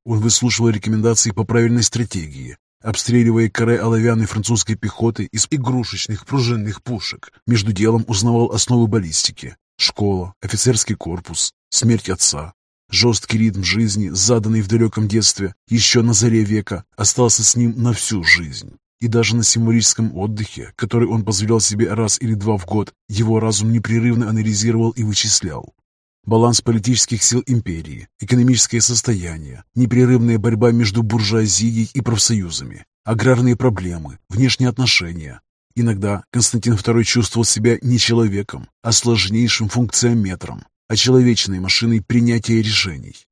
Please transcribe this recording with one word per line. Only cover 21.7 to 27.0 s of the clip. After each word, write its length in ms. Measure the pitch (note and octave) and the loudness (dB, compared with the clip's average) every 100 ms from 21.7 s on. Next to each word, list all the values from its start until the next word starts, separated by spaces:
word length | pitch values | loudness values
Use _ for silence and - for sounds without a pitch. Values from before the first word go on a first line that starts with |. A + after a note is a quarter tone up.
| G#2+ A2+ | 0 -2
раз 280 | G#2+ A2 - | 0 -2 -2
или 140 | A#2 | -2
два 220 | G#2+ G#2 G#2 | -2 -2 -4
в 100 | F2 | -2
год, 260 | G#2+ G2+ - - | -4 -4 -10 -8
его 320 | G#2 A2 A2 | -2 2 2
разум 320 | A2 G#2 A2 | 2 0 2
непрерывно 560 | A#2 G#2+ A#2 A#2+ A#2 A2 | 0 0 0 2 0 0
анализировал 600 | A2 G#2+ G#2 A2+ A2+ A2+ | 0 0 0 0 2 0
и 120 | A2+ | 0
вычислял. 720 | G#2+ G2 - - F2+ C#2+ - _ _ _ _ _ | -2 -2 0 -2 -2 -10 -14 _ _ _ _ _
Баланс 360 | - A2 A#2+ A#2 | 0 4 4 2
политических 600 | - A2+ G2+ A#2 | 2 0 0 0